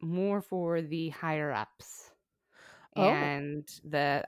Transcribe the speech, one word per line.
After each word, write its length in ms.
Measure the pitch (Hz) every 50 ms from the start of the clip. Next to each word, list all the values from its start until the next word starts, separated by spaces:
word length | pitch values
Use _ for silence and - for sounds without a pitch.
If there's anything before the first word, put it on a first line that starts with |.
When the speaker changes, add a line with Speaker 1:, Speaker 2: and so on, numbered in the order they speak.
Speaker 1:
more 400 | 165 165 175 180 190 202 202 202
for 400 | 185 - 190 180 170 165 170 165
the 260 | 165 147 160 165 165 160
higher 400 | 143 - 180 160 156 151 147 147
ups 640 | 123 104 107 - _ - - - - - - - - _ _ _ _ _ _ _ _ - - - - - - - -
Speaker 2:
Oh. 80 | -
Speaker 1:
and 680 | 190 202 151 147 143 147 143 143 143 147 147 151 147 - - - -
the 400 | 156 151 143 143 143 139 143 -